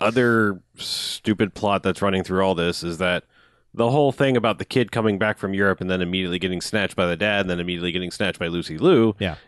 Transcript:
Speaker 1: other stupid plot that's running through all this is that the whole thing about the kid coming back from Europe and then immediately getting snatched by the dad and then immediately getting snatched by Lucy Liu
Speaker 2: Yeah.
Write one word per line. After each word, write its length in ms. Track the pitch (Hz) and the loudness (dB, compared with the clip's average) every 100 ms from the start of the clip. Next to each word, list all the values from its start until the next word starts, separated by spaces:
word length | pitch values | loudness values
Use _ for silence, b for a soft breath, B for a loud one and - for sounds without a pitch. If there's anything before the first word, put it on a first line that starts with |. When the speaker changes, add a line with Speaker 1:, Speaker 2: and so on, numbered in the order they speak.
Speaker 1:
other 580 | 107 117 120 113 107 92 - - | 0 2 4 4 2 -2 -10 -14
stupid 800 | - - - - - 104 104 | -10 -8 -8 -4 -2 0 0
plot 300 | - 104 98 | 0 0 2
that's 180 | 95 90 | 0 0
running 220 | 98 95 92 | 0 0 0
through 180 | 95 95 | 2 2
all 100 | 87 | 2
this 280 | 85 85 | 0 -2
is 140 | 85 82 | -6 -2
that 260 | 90 87 - b b b b | 0 -2 -4 b b b b
the 160 | - 117 | -2 2
whole 220 | 143 143 | 4 2
thing 240 | - 139 127 | 2 2 2
about 240 | 110 101 | 0 -2
the 60 | - | -2
kid 260 | 131 117 | 0 0
coming 260 | 120 110 98 | 0 0 2
back 200 | 107 104 | 0 -2
from 160 | 101 | -4
Europe 260 | 98 98 92 | 2 2 2
and 100 | 92 | -2
then 120 | 92 | -2
immediately 380 | 90 92 90 90 | 0 -2 -2 -2
getting 200 | 92 90 | -2 -4
snatched 360 | - 107 95 - | -4 -2 -2 0
by 80 | 90 | -2
the 100 | 85 | 0
dad 260 | 104 101 | 0 0
and 80 | 92 | 0
then 100 | 87 | -2
immediately 300 | 87 87 90 | -4 -4 -4
getting 180 | 87 90 | -4 -6
snatched 280 | - 98 - | -4 -4 -2
by 80 | 85 | -4
Lucy 300 | 87 80 78 | -4 -6 0
Liu 380 | 170 147 113 104 | 4 4 4 0
Speaker 2:
Yeah. 160 | 95 76 | -4 -6